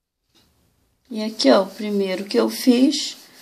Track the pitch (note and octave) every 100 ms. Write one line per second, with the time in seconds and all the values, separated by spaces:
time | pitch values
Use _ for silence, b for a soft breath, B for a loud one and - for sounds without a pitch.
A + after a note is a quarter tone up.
0 | _ _ _ _ _ _ _ _ _ _
1 | _ G#3+ G#3+ - C4+ A3 F#3+ - G#3 G3+
2 | F#3+ F#3 G3 A#3 A3 - C4 A#3+ C#4+ -
3 | - - B B